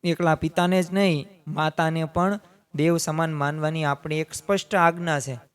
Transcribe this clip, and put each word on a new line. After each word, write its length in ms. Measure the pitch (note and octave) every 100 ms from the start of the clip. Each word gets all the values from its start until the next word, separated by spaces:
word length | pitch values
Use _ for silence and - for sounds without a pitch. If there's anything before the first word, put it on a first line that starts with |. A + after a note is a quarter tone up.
એકલા 320 | F3 E3 F3 D#3
પિતાને 480 | D#3+ - F3+ F#3
જ 80 | F3
નહીં, 360 | F#3+ G3 D3+ - - -
માતાને 580 | D#3 D#3 D#3 D#3+ E3 D#3+
પણ 340 | F3 F#3 G3+ - _ _ D3
દેવ 220 | D#3 E3+
સમાન 360 | - D#3 E3
માનવાની 500 | D#3 C#3+ D#3 D#3 D#3+
આપણી 360 | D3+ C#3+ D#3 D#3
એક 140 | D#3+
સ્પષ્ટ 420 | - - G3 - G3
આજ્ઞા 440 | E3+ E3+ E3+ D3
છે. 200 | C#3 A#2+ -